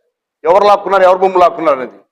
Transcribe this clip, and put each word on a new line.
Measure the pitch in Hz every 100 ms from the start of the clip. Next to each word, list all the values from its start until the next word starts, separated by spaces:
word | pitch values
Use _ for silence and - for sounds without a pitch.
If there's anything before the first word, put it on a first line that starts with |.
| _ _ _ _ 156
ఎవరు | 196 202
లాక్కున్నారు, | 196 180 190 185
ఎవరు | 185
భూములు | 190 180
లాక్కున్నారు | 170 143 160 131
అనేది. | 117 - _